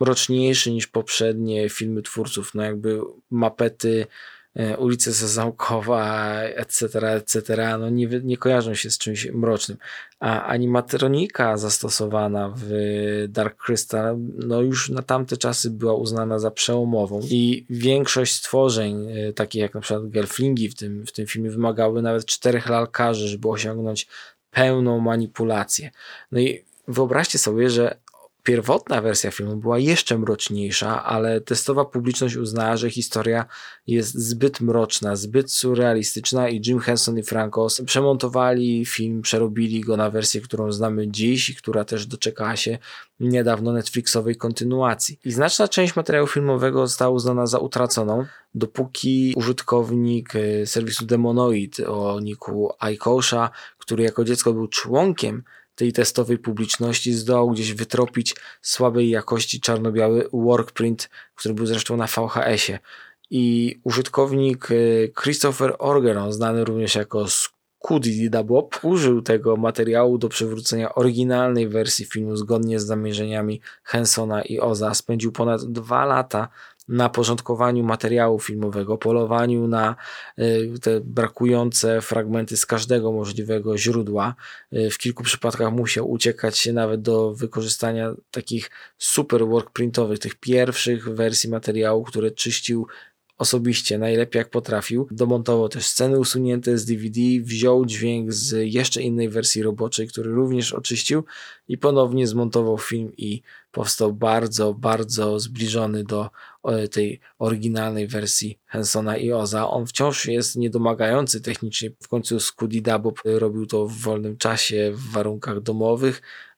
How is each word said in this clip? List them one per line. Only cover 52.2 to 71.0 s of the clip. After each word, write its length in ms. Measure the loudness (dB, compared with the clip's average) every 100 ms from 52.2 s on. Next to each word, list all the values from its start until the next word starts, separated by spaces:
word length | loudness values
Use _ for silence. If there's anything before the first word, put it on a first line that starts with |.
niku 520 | -6 -10 -6 -2 -2 -2
Aikosha, 720 | -6 -2 2 2 2 2 0 -4 -20 -14
który 260 | -4 0
jako 200 | 0 2
dziecko 280 | 0 2 2
był 160 | 2 0
członkiem 720 | -4 0 2 2 2 -2 -6 -12 -20 _
tej 180 | -2 0
testowej 460 | 2 2 2 0 0
publiczności, 720 | -2 -4 -2 -2 0 0 0
zdołał 380 | -2 2 4 4
gdzieś 220 | 2 -2
wytropić 640 | -4 -2 0 0 0 -2 -4 -10 -12
słabej 480 | -4 2 2 4 2
jakości 500 | 2 0 -2 -2 -2
czarno-biały 680 | -2 0 0 2 4 2 0
workprint, 800 | 0 4 4 2 -2 -2 -2 -8 -16 -20
który 200 | -8 -4
był 120 | -2 0
zresztą 300 | -2 -2 -2
na 100 | 0
V 220 | -2 0
H 180 | 0 0
S-ie. 320 | 0 0 -4 -10 -20 -20 _ -4
I 460 | 0 2 2 0 -2
użytkownik, 840 | -2 -2 0 2 2 4 2 0 0
y, 420 | 2 4 4 2 0
Christopher 540 | -2 0 0 2 0 0
Orgeron, 540 | 2 4 4 2 -2
znany 320 | -2 0 0
również 300 | 0 0 0
jako 300 | 0 -2 -2
Scooby-Doo 1200 | 0 -2 -2 _ _ _ 0 2 2 0 0 0
Bob, 340 | 4 2 2 -2
użył 400 | 2 4 4 4
tego 340 | 4 2 2 2
materiału 640 | 2 0 2 4 4 2
do 100 | 0
przywrócenia 680 | -2 -4 -4 -2 -2 0
oryginalnej 720 | 2